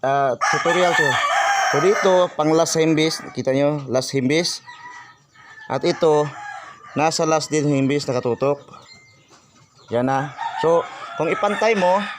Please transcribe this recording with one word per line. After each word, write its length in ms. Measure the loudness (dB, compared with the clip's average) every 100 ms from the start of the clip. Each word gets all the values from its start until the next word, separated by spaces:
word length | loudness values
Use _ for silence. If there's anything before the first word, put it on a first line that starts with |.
ah, 320 | 0 0 0 0
tutorial 560 | 0 0 0 2 2
to. 180 | 2 2 0 0 0 0 0 0
So, 80 | 2
dito, 320 | 2 2 4 4 2 0
pang 160 | 2
last 240 | 2 2 2
himbis. 480 | 2 2 0 -2 -10
Kita 240 | -6 -2 2
nyo, 240 | 2 0 -2
last 240 | -2 -2
himbis. 480 | -2 2 2 0 -6 -12 -20 -18 -20 -20 -20 _ _ -20 -20 -6
At 80 | -2 -2
ito, 400 | 2 4 4 2 -4 -14 -14 -16 -20 -10
nasa 320 | 0 0 2
last 240 | 0 0 0
din 240 | 0 2
himbis 320 | 2 2 0
nakatutok. 560 | -2 -2 -2 0 0 0 -6 -20 -20 -20 -20 _ _ -20 _ _ _ _ -6 -2
Yan 160 | 0
na. 240 | -2 -4 -8 -8 -2
So, 240 | 2 2 0 -12 -14 -6
kung 160 | -4
ipantay 480 | -2 -2 0 0 2
mo 240 | 2 2 -2